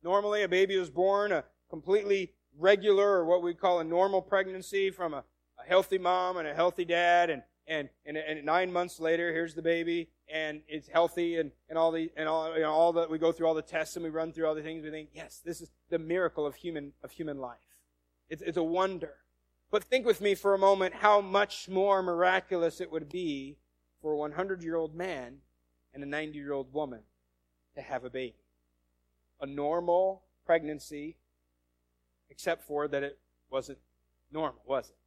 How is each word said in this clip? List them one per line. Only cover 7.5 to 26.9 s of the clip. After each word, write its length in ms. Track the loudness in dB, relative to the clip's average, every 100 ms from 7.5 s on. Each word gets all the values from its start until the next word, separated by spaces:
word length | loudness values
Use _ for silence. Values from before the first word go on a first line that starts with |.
| _ -6
and, 220 | -6 -6 _ -10
and, 120 | -8
and 280 | -6 -6 2
nine 260 | 2 2
months 280 | 0 -2 -4
later, 340 | 0 0 0
here's 220 | -2 -4 -2
the 60 |
baby, 480 | 0 0 0 -4 -6 _ _
and 300 | -6 -6 -8 _
it's 200 | -12 -2
healthy, 500 | 2 2 2 -2 -2
and, 140 | -4 _ _
and 80 | 0
all 140 | 2
the, 200 | 0 -6 -4
and 140 | -2
all, 240 | -2 -2
you 80 | -2
know, 100 | 0
all 220 | 4 4
that, 160 | 4 0
we 80 | 0
go 140 | 0
through 160 | 2 0
all 80 | 0
the 60 |
tests 340 | -2 -6 -6 -6
and 100 | -6
we 60 |
run 200 | -4 -6
through 160 | -2 -2
all 80 | -2
the 60 |
things. 220 | -6 -10
We 80 | -12
think, 180 | -14 -16
"Yes, 280 | -18 -18 -14
this 160 | -12 -12
is 120 | -12 _ _
the 100 | -4
miracle 460 | -2 0 0 -2 -6
of 100 | -6
human, 380 | -10 -10 -12 _
of 80 | -20
human 280 | -10 -10 -8
life. 180 | -10 -14 _ _ _ _ _ _ _
It's, 140 | -10
it's 140 | -6 -2
a 60 |
wonder." 520 | 0 0 0 -2 -10 -14 _ _ _ _ _
But 140 | -4 0
think 200 | 0 2
with 160 | 2
me 140 | 2 0
for 180 | 2
a 60 | 4
moment 360 | 6 6 2 2
how 260 | 4 4
much 460 | 4 0 0 -4 -4
more 360 | 0 4 2
miraculous 760 | 2 2 2 2 0 -2 -2 -2
it 120 | -8
would 180 | -8 -8
be 480 | -6 -6 -6 -8 -16 _ _ _ _
for 100 | -6
a 60 | -4
one 160 | -4
hundred-year-old 600 | -4 -4 -4 -4 -4 -4
man 440 | -6 -8 -8 -10 -18 _ _ _ _ _
and 100 | -14
a 40 | -8
ninety-year-old 680 | -6 -6 -10 -6 -6 -4
woman 280 | -6 -6